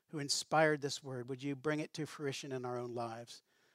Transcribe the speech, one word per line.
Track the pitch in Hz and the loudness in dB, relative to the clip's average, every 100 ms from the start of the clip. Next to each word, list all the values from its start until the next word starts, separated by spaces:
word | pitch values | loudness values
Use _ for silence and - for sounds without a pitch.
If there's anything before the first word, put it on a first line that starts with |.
| _ | _
who | 156 | -4
inspired | 143 - - 156 156 151 | 0 0 4 6 8 6
this | 139 - | 0 -4
word, | 139 127 123 | -6 -6 -4
would | 131 | -4
you | 139 | -2
bring | 139 147 151 | 0 0 0
it | 160 | -2
to | - 147 | -4 -6
fruition | - 143 131 147 | -2 -2 -2 -4
in | 131 | -4
our | 123 123 | -2 -2
own | 123 | -2
lives? | 120 117 117 120 - _ _ _ | -4 -4 -6 -12 -16 _ _ _